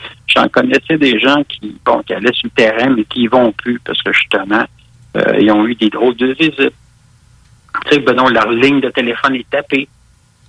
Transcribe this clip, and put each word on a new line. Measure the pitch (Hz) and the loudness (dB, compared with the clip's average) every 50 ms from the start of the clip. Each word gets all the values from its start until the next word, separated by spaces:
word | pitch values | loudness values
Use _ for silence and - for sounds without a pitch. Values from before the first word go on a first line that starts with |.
| - - - - _ | -20 -20 -20 -10 _
j'en | - - - - - | -2 0 2 2 2
connaissais | - - 127 127 131 135 - - 165 156 | 2 0 2 2 2 0 0 0 0 2
des | 147 135 120 107 | 2 2 2 2
gens | 117 131 143 147 143 - | 2 2 2 2 0 -2
qui, | - - - 107 - - - | -6 -12 -12 -12 -12 -6 -2
bon, | - 117 - - | 0 0 0 -2
qui | - - | -4 -6
allaient | 92 98 123 - | -6 -4 -4 -4
sur | - - 120 - | -4 -6 -6 -2
le | - 117 | 0 0
terrain, | 110 110 113 117 135 | 0 0 0 0 0
mais | 131 117 107 | 0 0 -2
qui | - - 127 120 | -4 -2 -2 -2
y | 113 | 2
vont | 123 127 123 113 104 | 2 2 2 2 0
plus | - - 123 123 120 - | -2 -4 -6 -6 -6 -6
parce | - - - - | -6 -6 -4 -4
que, | 98 98 | -2 -2
justement, | - - - - 101 98 98 104 113 123 - _ _ _ _ _ - - - - | -2 -2 0 -2 -4 -2 -2 -2 -2 -2 -4 _ _ _ _ _ -20 -16 -8 -4
euh, | - - - - 107 | -2 0 0 2 4
ils | 101 104 | 4 4
ont | 107 104 107 | 4 4 2
eu | 117 123 | 0 0
des | 113 110 107 | 0 0 0
drôles | - - 110 127 120 | 0 2 0 0 0
de | 113 123 131 131 | 0 0 -2 0
visites. | - 160 156 147 - 135 131 - _ _ _ _ _ _ _ _ _ _ _ _ _ _ _ - - _ _ - - - | 0 0 -2 0 0 -2 -2 -4 _ _ _ _ _ _ _ _ _ _ _ _ _ _ _ -20 -20 _ _ -10 -8 -2
Tu | - 147 | 0 0
sais, | 143 | 0
ben | 135 135 123 | 2 2 2
non, | 123 127 131 | 2 2 2
leur | 117 113 110 107 | 2 2 2 0
ligne | 117 117 123 139 143 139 | 2 2 2 2 2 2
de | 131 123 | 0 -2
téléphone | - - 123 120 117 - - 139 135 | -2 -2 -4 -4 -2 -2 -2 -2 -2
est | 123 117 - | -4 -6 -4
tapée. | - 143 143 - - 135 143 - _ _ _ _ _ _ _ _ _ _ _ | -6 -6 -4 -2 -4 -4 -4 -6 _ _ _ _ _ _ _ _ _ _ _